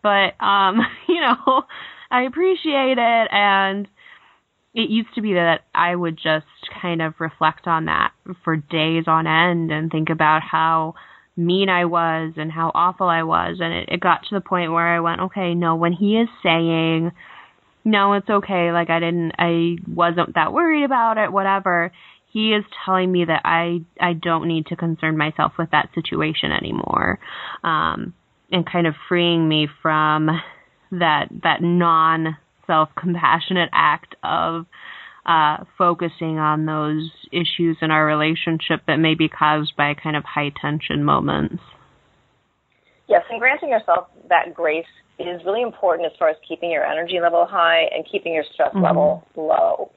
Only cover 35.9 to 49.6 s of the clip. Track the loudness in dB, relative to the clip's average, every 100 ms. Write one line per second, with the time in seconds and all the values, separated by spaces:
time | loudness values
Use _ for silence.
35.9 | 2 -4 -4 -4 0 0 0 0 -2 -2
36.9 | -2 -6 -12 -8 -4 -4 0 -2 0 0
37.9 | 2 2 2 0 0 -2 -4 -2 -4 0
38.9 | 2 2 2 0 2 2 2 -2 -2 -2
39.9 | -2 -4 -4 -4 -4 -4 -4 -4 -4 -2
40.9 | 0 2 2 0 -2 -2 -6 -14 -20 _
41.9 | _ _ _ _ _ _ _ _ _ _
42.9 | _ 2 2 2 -2 0 0 0 -2 2
43.9 | 0 0 -20 2 2 2 -4 -2 -2 -6
44.9 | _ _ _ -10 -6 -4 -2 -4 -2 0
45.9 | 0 -2 0 -2 -2 -8 -8 -4 -2 -2
46.9 | -4 -4 -2 0 2 0 2 2 4 2
47.9 | -4 -6 -8 -4 -4 -6 -2 -2 2 0
48.9 | 2 2 0 _ -8 -2 2